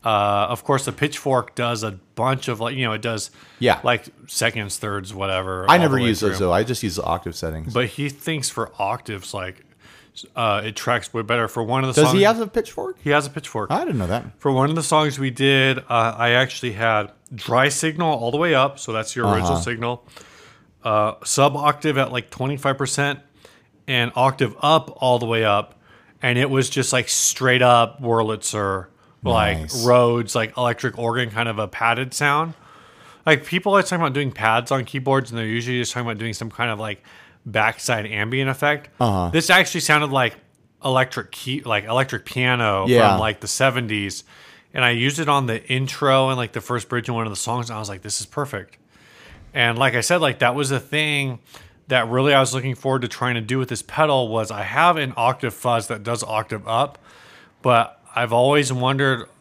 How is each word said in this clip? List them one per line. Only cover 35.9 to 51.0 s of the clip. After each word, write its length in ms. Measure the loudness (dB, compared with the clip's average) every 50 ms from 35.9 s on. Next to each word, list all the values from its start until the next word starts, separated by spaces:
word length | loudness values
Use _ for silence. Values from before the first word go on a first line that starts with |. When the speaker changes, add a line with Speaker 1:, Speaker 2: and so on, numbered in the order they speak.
| -4
Speaker 1:
talking 140 | -6 -6
about 100 | -6 -6
doing 160 | -6 -6 -8 -8
some 160 | -8 -10 -12
kind 220 | -6 -4 -4 -4
of, 80 | -4 -6
like, 240 | -6 -10 -10 -12 _ -20 -20 -20 -20 -20 _ _ _
backside 600 | -4 0 2 2 2 0 -2 -2 -2 -2 -2 -2
ambient 440 | -6 -4 -4 -4 -2 -2 -2 -2 -2
effect. 400 | -2 0 0 0 0 -2 -6 -18 _ 0
Speaker 2:
Uh-huh. 300 | 0 2 2 0 0 0
Speaker 1:
This 180 | 0 0 4 4
actually 300 | 4 4 4 2 -2 -4
sounded 320 | 0 2 2 2 2 0
like 240 | 0 0 0 0 -2 -8 _ _ _ _ _ _ _ _ -4
electric 480 | 0 2 2 0 0 -2 -10 -10 -10
key, 300 | -16 -12 -8 -8 -8 -6 -4
like, 200 | -2 -2 -2 -2
electric 400 | 0 0 0 0 0 -4 -10 -10
piano 600 | -8 -4 -2 0 2 2 2 2 2 2 0 2
Speaker 2:
Yeah. 240 | 4 4 6 6 6
Speaker 1:
from, 80 | 4 4
like, 180 | 0 -2 -4 -6
the 80 | -8
seventies. 760 | -8 -2 2 2 2 2 0 -4 -2 -4 -4 -4 -4 -8 -10 -14 _ -20 -20 -20 -20 -20 -20 _ _ -2
And 100 | 0 2
I 60 | 2
used 260 | 2 2 0 0 0
it 120 | -2 0 0
on 160 | 0 0 0
the 180 | 0 -4 -4 -4 -4
intro 560 | -2 -2 -2 -4 -4 -2 2 4 4 4 4
and, 80 | 2 0
like, 140 | -2 -4 -6
the 80 | -8 -10
first 280 | -6 -4 -6 -6 -4 -4
bridge 180 | -4 -4 -4
in 80 | -2 -4
one 100 | -4 -4
of 60 | -4
the 60 | -6
songs. 320 | -6 -4 -4 -4 -4 -4 -6
And 80 | -8
I 20 | -10
was 80 | -10 -10
like, 120 | -12 -12
"This 180 | -10 -8 -8 -8
is 60 | -8
perfect." 520 | -8 -6 -6 -6 -6 -8 -12 -12 _ -20 _ _ _ _ _ _ -20 -20 -20 -20 -20 -20 -20 -20 -8 -2
And 260 | 0 2 2 2 2
like 160 | 2 2 2
I 60 | 0
said, 180 | 0 2 2 2
like, 200 | 2 0 0 2
that 160 | 2 2 2
was 140 | 0 -2 -2
the 100 | -2 -4
thing 600 | -4 -4 -4 -2